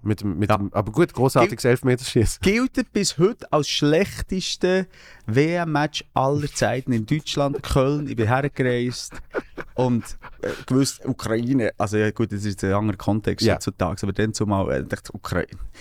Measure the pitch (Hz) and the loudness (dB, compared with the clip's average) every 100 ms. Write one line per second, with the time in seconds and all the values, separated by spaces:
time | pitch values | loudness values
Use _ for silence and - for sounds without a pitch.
0 | 104 104 101 85 101 104 101 101 107 104 | -2 -2 -2 0 2 0 0 -2 0 0
1 | - - 131 135 120 - 123 127 127 123 | 0 2 2 4 2 2 2 2 2 0
2 | - 123 101 - 185 220 254 - - 214 | 0 2 2 2 2 2 2 -2 -2 -2
3 | 190 - 185 - - 151 143 - 147 156 | -2 2 2 0 0 0 0 0 2 4
4 | 202 - - 190 - - 180 185 185 - | 2 -4 -6 -4 -4 -2 2 2 0 -10
5 | - - - 117 156 175 165 147 151 - | -20 -12 -2 2 2 2 0 0 0 -4
6 | - - 135 143 143 - 110 127 131 117 | -4 0 2 0 -2 0 0 0 0 -2
7 | 107 151 - - 139 139 - 139 131 147 | 0 -2 -2 -2 -2 -2 0 2 2 2
8 | 143 113 107 127 143 - 127 120 123 120 | -2 0 2 2 0 0 0 0 -2 -4
9 | - - - - - - - - 127 120 | -10 -14 -10 -8 -8 -12 -8 -2 0 0
10 | - - - - 101 - - 131 135 - | -2 -10 -14 -8 -8 -6 0 2 2 -2
11 | - 120 - 113 120 135 104 - 101 107 | -6 -6 -2 -2 0 0 0 0 0 2
12 | 107 - 110 101 104 95 95 98 107 101 | 2 0 -2 -2 -4 -2 0 2 0 0
13 | - 107 - 95 110 - - - 87 101 | 0 0 0 0 2 2 -2 -2 -2 -2
14 | 98 95 110 - 104 98 87 67 - - | -4 0 -2 0 0 0 0 -2 -4 -8
15 | - - - 87 - - - - | -10 -14 -4 -4 -4 -8 -12 -14